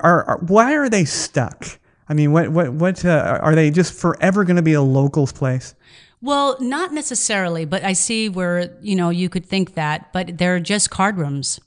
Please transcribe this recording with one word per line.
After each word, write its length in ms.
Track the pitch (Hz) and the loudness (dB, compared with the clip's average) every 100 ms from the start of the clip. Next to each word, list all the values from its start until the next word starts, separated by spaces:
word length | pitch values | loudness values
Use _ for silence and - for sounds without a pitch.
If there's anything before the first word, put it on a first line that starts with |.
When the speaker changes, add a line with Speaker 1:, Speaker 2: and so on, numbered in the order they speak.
Speaker 1:
are, 220 | 160 170 | 4 4
are, 140 | - 117 | 2 -2
why 360 | 170 202 240 | 2 4 4
are 140 | 302 277 | 2 2
they 160 | 214 | 2
stuck? 720 | 156 - - - 120 - - - _ _ - | 0 -2 -4 -2 -4 -6 -18 -18 _ _ -4
I 60 | |
mean, 180 | 151 147 | 0 4
what, 160 | 156 165 | 4 2
what, 240 | 160 156 | 0 0
what, 320 | 151 175 185 | 0 -2 0
uh, 340 | 180 156 - - | 2 2 2 0
are 140 | - | 2
they 160 | 156 156 | 4 4
just 240 | 156 170 | 4 0
forever 480 | - 175 - 185 190 | 0 -4 0 0 2
gonna 180 | 180 175 | 2 2
be 100 | 160 | 4
a 100 | 151 | 4
locals 480 | 139 135 139 147 135 | 4 4 2 2 -2
place? 440 | - 131 127 - _ _ - _ _ | -2 -4 -4 -6 _ _ -20 _ _
Speaker 2:
Well, 360 | 247 285 277 262 | -4 0 0 -2
not 320 | 247 277 359 | -4 -4 -4
necessarily, 720 | 302 294 247 - 208 180 165 | -6 -6 -4 -2 -2 -2 -4
but 200 | 160 185 | -4 -4
I 80 | 196 | -2
see 360 | 185 - 226 220 | -2 -2 -2 -2
where, 480 | 185 180 175 175 - | -2 -2 -2 -4 -8
you 140 | 208 190 | -4 0
know, 140 | 175 | 0
you 180 | 175 180 | 0 -2
could 180 | 190 - | -4 -4
think 280 | 190 180 | -2 -2
that, 380 | - 151 156 - | -2 -4 -4 -6
but 240 | 180 180 175 | -8 -6 -2
they're 220 | 180 180 | 0 0
just 320 | 165 208 - | -2 -2 -2
card 260 | - 196 196 | 0 0 0
rooms. 440 | 147 139 131 - | -4 -4 -6 -10